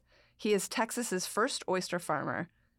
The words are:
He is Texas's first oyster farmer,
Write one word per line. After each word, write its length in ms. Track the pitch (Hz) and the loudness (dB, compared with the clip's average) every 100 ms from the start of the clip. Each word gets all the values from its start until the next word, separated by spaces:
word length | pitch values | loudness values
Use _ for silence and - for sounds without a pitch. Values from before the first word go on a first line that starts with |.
| - _ _ _ | -16 _ _ _
He 160 | 208 | 2
is 140 | 202 - | 2 2
Texas's 580 | - 226 240 233 185 - | 0 0 0 -2 -2 0
first 380 | 202 262 - - | 2 2 0 0
oyster 300 | 185 - 175 | -2 0 -4
farmer, 500 | - 147 143 101 170 _ _ | -2 -2 -2 -4 -6 _ _